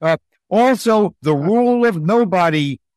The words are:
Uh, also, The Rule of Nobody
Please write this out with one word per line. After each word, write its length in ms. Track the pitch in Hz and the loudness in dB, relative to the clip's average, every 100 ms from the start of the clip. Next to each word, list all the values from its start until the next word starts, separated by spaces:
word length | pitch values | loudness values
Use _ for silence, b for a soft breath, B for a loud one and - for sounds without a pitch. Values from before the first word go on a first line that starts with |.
Uh, 160 | 160 160 _ _ - | -4 -4 _ _ -4
also, 680 | 202 254 254 233 220 196 - | 0 2 0 0 0 0 -4
The 120 | 151 147 | -2 -2
Rule 500 | 156 226 247 240 240 | 0 0 2 2 0
of 160 | 175 | 0
Nobody 760 | 156 233 220 180 170 156 139 131 _ | -2 0 0 0 0 0 -4 -8 _